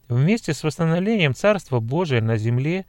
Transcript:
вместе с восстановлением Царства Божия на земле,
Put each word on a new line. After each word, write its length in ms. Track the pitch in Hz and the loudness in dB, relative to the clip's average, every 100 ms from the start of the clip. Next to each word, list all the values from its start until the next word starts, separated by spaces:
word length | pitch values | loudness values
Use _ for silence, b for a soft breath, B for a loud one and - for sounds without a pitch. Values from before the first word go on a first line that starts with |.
| - | -4
вместе 440 | 123 156 226 - | 0 2 0 -2
с 100 | 139 | -4
восстановлением 720 | 156 - 165 170 202 226 147 | -4 -2 0 0 0 2 0
Царства 460 | 120 202 196 - 123 | 2 2 0 0 -2
Божия 400 | 110 151 175 120 | 0 -2 0 0
на 160 | 113 113 | 0 0
земле, 480 | 113 120 147 185 | 0 0 0 -4